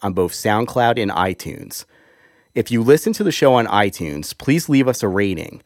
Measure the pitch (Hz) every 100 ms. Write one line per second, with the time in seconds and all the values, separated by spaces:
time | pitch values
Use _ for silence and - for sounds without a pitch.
0 | 101 92 87 - 110 107 120 127 117 120
1 | 101 90 95 92 80 - - - - _
2 | _ _ _ _ _ 120 - 117 117 156
3 | 226 214 202 - 139 123 113 101 104 -
4 | 80 73 - - - 160 - 135 127 120
5 | 104 95 101 82 - -